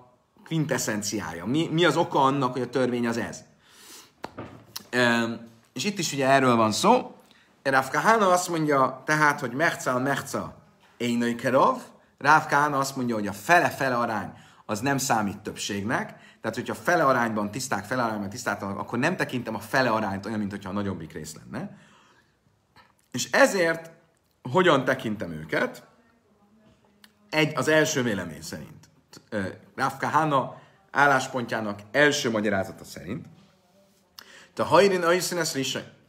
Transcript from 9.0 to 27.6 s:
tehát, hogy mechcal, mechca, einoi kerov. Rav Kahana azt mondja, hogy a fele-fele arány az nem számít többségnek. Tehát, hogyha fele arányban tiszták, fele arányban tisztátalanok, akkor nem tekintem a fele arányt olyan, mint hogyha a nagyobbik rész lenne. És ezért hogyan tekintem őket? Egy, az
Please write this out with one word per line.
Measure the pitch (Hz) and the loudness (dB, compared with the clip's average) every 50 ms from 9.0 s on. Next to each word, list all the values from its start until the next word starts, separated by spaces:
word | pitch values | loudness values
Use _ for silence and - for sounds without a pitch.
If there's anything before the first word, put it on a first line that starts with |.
| - | -4
tehát, | - 156 151 151 147 139 - | -2 0 2 4 2 2 0
hogy | 139 117 | -4 -6
mechcal, | 117 139 165 165 - - - 135 127 123 | -2 0 0 0 -2 -2 -2 -2 -2 0
mechca, | 127 143 139 131 - - - 107 82 78 - - - _ _ _ _ _ _ - | 0 -2 -2 -4 -4 -6 -6 -6 -6 -8 -12 -18 -20 _ _ _ _ _ _ -6
einoi | 120 120 117 120 120 120 113 | -4 -2 0 0 0 -2 -2
kerov. | 117 - 127 123 139 180 240 262 - - - - _ _ _ _ - | -2 0 2 4 4 4 4 2 0 -6 -16 -20 _ _ _ _ -2
Rav | - 143 156 151 151 | 2 4 4 4 4
Kahana | - 151 143 147 147 143 135 | 2 2 2 2 2 0 0
azt | 139 135 - | -2 -2 -4
mondja, | 135 123 120 117 | -4 -2 -2 -2
hogy | 107 104 | -2 -4
a | 98 | -4
fele-fele | - - - - 175 175 147 127 - - 139 131 123 | -6 -4 2 4 4 4 4 2 0 -2 -2 0 0
arány | 120 120 120 110 101 92 - - - - - - - _ | 0 -2 -2 -4 -4 -6 -8 -12 -16 -20 -20 -20 -16 _
az | - 110 101 | -6 -6 -2
nem | 123 139 139 135 | 0 0 0 0
számít | - - 123 110 104 98 95 101 | 0 0 0 0 0 -2 -4 -6
többségnek. | - 98 101 - - - 104 101 98 117 143 180 220 - - - - - - _ | -10 -12 -10 -8 -8 -6 -6 -4 -4 -2 -2 -4 -4 -6 -12 -18 -20 -20 -16 _
Tehát, | - 113 110 | -8 -8 -6
hogyha | 123 104 117 107 | -6 -6 -6 -8
fele | 107 - 170 180 170 156 | -4 -2 0 2 2 4
arányban | 135 131 123 120 113 110 107 104 101 | 4 2 2 2 0 -2 -2 -4 -4
tiszták, | - - - - 110 98 98 | -4 -6 -6 -4 -4 -6 -4
fele | - 131 127 | -4 -4 -2
arányban | 117 113 110 104 101 95 | -2 -2 -4 -6 -6 -8
tisztátalanok, | 104 123 - 113 101 - 104 98 101 - | -10 -8 -6 -6 -4 -4 -4 -6 -6 -8
akkor | - - 123 117 | -8 -6 -4 -2
nem | 135 170 190 | -2 0 -2
tekintem | - 143 - 131 120 123 - 110 | -2 -4 -4 -4 -6 -6 -6 -8
a | 98 | -8
fele | 101 - - 135 127 120 | -6 -2 0 0 2 2
arányt | 110 110 110 98 98 101 101 | 0 0 -2 -2 -4 -6 -6
olyan, | 110 110 107 | -6 -6 -4
mint | 104 95 | -4 -6
hogyha | 101 95 - 92 | -6 -8 -10 -8
a | |
nagyobbik | 92 104 101 98 92 82 80 78 | -6 -6 -4 -6 -6 -8 -10 -12
rész | - 80 78 78 - | -12 -14 -12 -14 -14
lenne. | - - - - 131 190 202 - - - _ _ _ _ _ _ _ _ _ _ _ _ _ _ _ _ _ _ _ _ _ _ _ _ _ | -16 -16 -14 -12 -10 -10 -12 -14 -18 -20 _ _ _ _ _ _ _ _ _ _ _ _ _ _ _ _ _ _ _ _ _ _ _ _ _
És | - 123 - - | -8 -8 -4 0
ezért | - 220 277 - 196 190 170 165 165 - - - - _ _ _ _ _ _ _ _ _ - 131 | 4 4 4 4 4 2 2 2 0 -2 -6 -14 -20 _ _ _ _ _ _ _ _ _ -6 0
hogyan | 123 180 175 170 147 135 127 | 2 4 6 6 6 4 4
tekintem | 139 135 135 - 113 104 101 95 82 | 2 -2 -2 -2 -4 -6 -6 -6 -8
őket? | 80 78 80 - - 165 240 247 - - - - _ _ _ _ _ _ _ _ _ _ _ _ _ _ _ _ _ _ _ _ _ _ - - _ _ _ _ | -8 -10 -8 -4 -2 -2 -2 -2 -4 -10 -20 -20 _ _ _ _ _ _ _ _ _ _ _ _ _ _ _ _ _ _ _ _ _ _ -20 -20 _ _ _ _
Egy, | 156 156 156 147 - | 0 2 2 2 0
az | 131 | 0